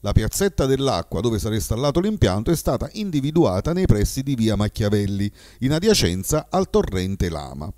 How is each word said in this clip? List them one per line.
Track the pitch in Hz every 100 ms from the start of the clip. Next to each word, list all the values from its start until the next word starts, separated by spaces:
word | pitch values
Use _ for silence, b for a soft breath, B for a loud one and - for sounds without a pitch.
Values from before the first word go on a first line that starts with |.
| 104
La |
piazzetta | 104 110 - 196 - 135
dell'acqua | 135 135 95 - 80
dove | 117 110
sarà | 113 110
installato | - 110 143 156
l'impianto | 196 214 104 92 117
è | 165
stata | - - -
individuata | - 208 151 135 160 139 92 147
nei | 170 185
pressi | 104 101 -
di | 135 131
via | 110 104
Machiavelli, | 107 - 104 104 101 101 101 B B B
in | 131
adiacenza | 156 214 208 90 90 190 151 -
al | 180 190
torrente | 214 165 92 92 - 101
Lama. | 78 69 67 82